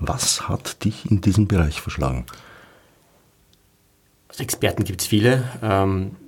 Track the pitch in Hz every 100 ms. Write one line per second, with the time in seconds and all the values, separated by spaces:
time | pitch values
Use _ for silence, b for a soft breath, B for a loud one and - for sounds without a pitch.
0 | - - - - - - - - 104 -
1 | - 104 101 95 98 95 76 - - -
2 | 67 62 - B B B B B B B
3 | B B B _ _ _ _ _ _ _
4 | _ _ _ - - - 107 - 95 90
5 | - 107 120 131 120 - 107 98 98 95
6 | 98 -